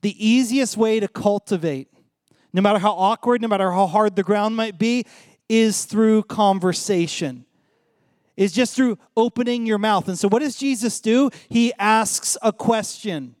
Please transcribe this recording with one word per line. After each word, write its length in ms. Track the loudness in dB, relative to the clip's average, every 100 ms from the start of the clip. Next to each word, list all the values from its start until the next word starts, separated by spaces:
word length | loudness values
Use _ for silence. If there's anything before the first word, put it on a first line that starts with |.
The 120 | -6 -2
easiest 540 | 2 2 2 0 -2 0
way 240 | 0 0
to 80 | -2
cultivate, 800 | -2 0 -2 -2 -4 -2 -6 -10 _ _ _ _ _ _
no 80 | 0
matter 200 | 2 4
how 120 | 0
awkward, 480 | 2 0 0 -2 -2
no 80 | 0
matter 240 | 0 0
how 140 | 2 2
hard 280 | 2 2
the 80 | 0
ground 340 | 0 0 0 -2
might 220 | -6 -2
be, 280 | 0 0 -4 -14 _ _ _
is 380 | 2 2 0 -4
through 380 | 2 4 4
conversation. 1200 | 0 0 2 2 0 -2 -2 -2 -2 -4 -8 -8 -18 _ _ _ _ _ _ _ _ -4
Is 160 | -2
just 220 | 0 -2
through 240 | 0 0 0 _ -2
opening 480 | -2 0 -4 -2
your 140 | -2 0
mouth. 280 | 2 0 -2
And 120 | -2
so 100 | 0
what 120 | 0
does 160 | 0 -4
Jesus 440 | -4 -2 -4 -4
do? 300 | 0 2 2 -2 _
He 240 | 0 0 0
asks 580 | 2 2 2 -4 -6 -2
a 100 | -2
question. 840 | -2 -2 -2 -2 -10 -8 -8 -10 _